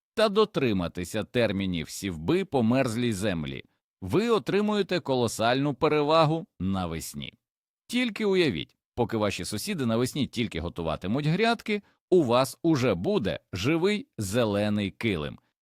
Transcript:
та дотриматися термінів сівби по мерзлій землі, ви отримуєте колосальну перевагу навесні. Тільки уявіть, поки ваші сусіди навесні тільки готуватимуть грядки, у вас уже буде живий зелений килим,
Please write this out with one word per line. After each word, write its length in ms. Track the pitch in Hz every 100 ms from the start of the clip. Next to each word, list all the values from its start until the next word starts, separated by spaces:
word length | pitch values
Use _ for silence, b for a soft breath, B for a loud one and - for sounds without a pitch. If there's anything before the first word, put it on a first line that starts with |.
| _ -
та 140 | 220
дотриматися 960 | 196 214 170 131 95 85 - 90 110
термінів 680 | 101 123 110 98 98 87 76
сівби 560 | - 98 80 82 175 185
по 180 | 139
мерзлій 500 | 113 127 127 110 123
землі, 500 | 98 104 87 69 65 - _ _ _
ви 280 | 95 160 233
отримуєте 680 | 214 135 190 208 208 190 180
колосальну 760 | - 127 117 - 110 131 143
перевагу 760 | 131 156 151 147 160 151 165 - -
навесні. 760 | 95 95 87 80 - 73 65 - _ _ _ _ -
Тільки 380 | 240 254 196 214
уявіть, 520 | 190 160 80 - _ _ -
поки 220 | 117 113
ваші 280 | 104 - 85
сусіди 400 | 104 - 190 120
навесні 420 | 113 127 156 117
тільки 320 | - 107 80
готуватимуть 680 | 82 - 80 76 90 120 147
грядки, 560 | 180 226 233 - 208 b b _
у 140 | 185
вас 360 | 131 123 131 -
уже 300 | 165 151 123
буде 460 | 87 127 208 95 73 -
живий 540 | 95 110 165 190 208 - -
зелений 760 | 101 113 113 101 104 104 101
килим, 480 | - 117 87 71 - _ _